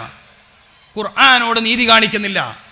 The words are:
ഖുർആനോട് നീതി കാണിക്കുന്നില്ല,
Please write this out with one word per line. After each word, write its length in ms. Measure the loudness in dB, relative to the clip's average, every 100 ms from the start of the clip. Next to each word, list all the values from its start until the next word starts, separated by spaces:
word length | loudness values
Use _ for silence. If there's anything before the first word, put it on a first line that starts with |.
| -8 -18 _ _ _ _ _ _ _ -12
ഖുർആനോട് 640 | -8 0 2 4 2 -2 0
നീതി 180 | 0 2
കാണിക്കുന്നില്ല, 500 | 4 2 -2 -4 -4 -6 -10 -20